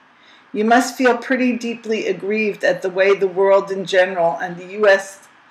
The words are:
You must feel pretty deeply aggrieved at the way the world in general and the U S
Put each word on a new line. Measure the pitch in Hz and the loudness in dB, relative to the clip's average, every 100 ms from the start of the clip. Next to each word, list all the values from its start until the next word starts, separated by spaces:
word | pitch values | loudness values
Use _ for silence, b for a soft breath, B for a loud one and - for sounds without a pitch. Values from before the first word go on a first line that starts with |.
| _ b b b b | _ b b b b
You | 202 220 | -2 2
must | 240 254 - | 2 2 0
feel | 254 240 | 0 0
pretty | - 254 254 233 | -2 -2 0 -2
deeply | 233 226 220 220 180 | -6 -8 -6 -4 -4
aggrieved | 175 190 214 214 - | -4 -4 -2 -2 -2
at | - 175 | -2 -2
the | 196 | -4
way | 180 196 | 0 2
the | 196 190 | 2 0
world | 180 196 196 190 | 2 4 4 2
in | 190 180 | -8 0
general | 190 185 185 170 170 | 2 2 2 0 -2
and | 180 175 | -8 -10
the | 180 | -12
U | 202 208 | 0 4
S | 190 - - - _ _ | 4 0 -18 -20 _ _